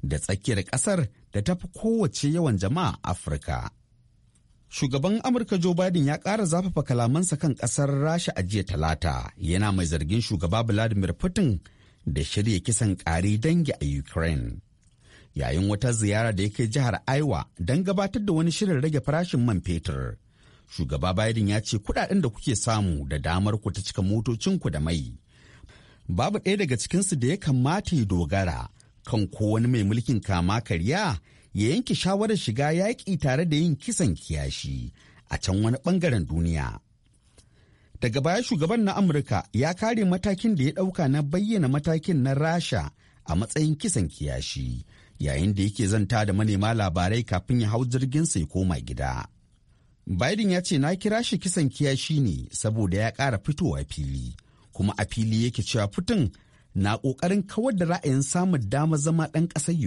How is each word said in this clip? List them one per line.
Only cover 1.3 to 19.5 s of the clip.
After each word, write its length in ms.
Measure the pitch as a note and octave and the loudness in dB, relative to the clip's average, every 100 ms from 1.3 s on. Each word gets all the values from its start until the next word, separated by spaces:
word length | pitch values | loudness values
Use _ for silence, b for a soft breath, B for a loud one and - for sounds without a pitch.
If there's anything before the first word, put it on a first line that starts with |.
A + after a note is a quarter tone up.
da 100 | G#2 G#2 | -4 -2
ta 80 | F3+ | -2
fi 120 | F3 | -4
kowace 560 | - A3 A3+ G#3 - C#3+ | -4 0 2 0 0 0
yawan 240 | E3 D#3+ G2+ | 2 2 2
jama'a 400 | F#2+ D3 D#3+ - | 0 0 -2 -4
a 80 | - | -6
Afirka. 560 | E2+ - D2 - B1+ A1 - _ _ _ _ _ _ _ _ _ | -6 -4 -6 -4 -6 -6 -14 _ _ _ _ _ _ _ _ _
Shugaban 500 | - C#3 C3+ D#3+ A3 | -4 -2 0 0 0
Amurka 360 | B3+ B3 A#3 G3 | 0 0 0 0
Joe 140 | F3+ F3 | 2 2
Biden 300 | F#3 F3 C#3 | 2 2 2
ya 80 | D3+ | 0
ƙara 280 | - G#3+ F#3+ | -2 -2 0
zafafa 320 | E3+ F#3+ E3+ | 0 0 -2
kalamansa 540 | C#3+ B2 A#2 C#3+ F3+ D3 | 0 2 2 2 0 0
kan 160 | D#3+ | 0
ƙasar 360 | B2+ A#2+ - C#3 C#3 | 0 -2 0 0 2
Rasha 300 | D3 E3+ - - | 0 0 -2 -4
a 60 | |
jiya 200 | F#2 G#2 F2+ | -2 -2 -2
Talata, 640 | D2 D#2+ D#2 E2+ B1+ C2 - | -2 0 0 -2 -2 -6 -6
yana 320 | E2+ F2+ G#2 | -2 0 2
mai 140 | F#2+ E2+ | 0 0
zargin 360 | D#2+ D2+ A2 A2+ | -2 0 -2 0
shugaba 400 | F#2+ E2 A2 A2+ | -2 0 0 2
Vladimir 480 | G#2 A2+ G2+ F#2 | 0 2 0 -2
Putin 460 | E2+ F#3 G3+ E3+ G2 b b b b - | 0 -2 2 2 0 b b b b -4
da 160 | C#2 | -4
shirya 360 | D2 - G#2+ G2 - | -2 -2 0 0 0
kisan 300 | A#2 A2 F#2 | 0 0 0
ƙare 400 | - E2 F#2+ G#2+ | 0 0 2 2
dangi 340 | D#3 E3+ D#3 - | 2 2 2 -2
a 60 | C#2+ | -2
Ukraine. 760 | C#2+ C2+ - E2 D2+ A#1 - - _ _ _ B B B - | -2 -4 -2 0 0 -4 -8 -14 _ _ _ B B B -6
Yayin 340 | B1+ D#2 G2 | -2 0 2
wata 220 | G#2 B2+ | 2 0
ziyara 400 | A2+ G#2+ G2+ A#2 | 2 2 2 2
da 100 | G2 | 0
ya 60 | G#2 | -2
kai 160 | - A2+ | 0 -2
jihar 340 | A2 B2 G2 - | 2 0 0 0
Iowa 380 | C3+ D3+ F2+ - _ | 0 0 -2 -4 _
don 240 | F2 C#3+ | -2 0
gabatar 420 | F#3+ F#3+ G3 A#3 G#3 | 2 0 0 -2 0
da 80 | |
wani 160 | D#3+ E3 | 2 2
shirin 300 | D#3 G#3 D3+ | 2 0 2
rage 180 | D#3 D3 C3 | 2 0 0
farashin 400 | D3+ F3 C#3+ | 0 0 2
man 160 | A#2+ | 2